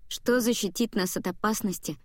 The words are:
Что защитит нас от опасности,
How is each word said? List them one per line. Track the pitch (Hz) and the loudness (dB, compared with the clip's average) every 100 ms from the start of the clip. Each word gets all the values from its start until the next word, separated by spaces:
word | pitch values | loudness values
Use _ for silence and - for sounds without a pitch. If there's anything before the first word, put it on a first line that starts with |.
| - | -12
Что | - - 247 | -4 2 4
защитит | 233 233 196 - 233 208 | 4 2 0 0 0 2
нас | 185 - | 0 0
от | 185 | -4
опасности, | 180 214 220 202 180 - 156 | 0 0 0 0 -2 -6 -8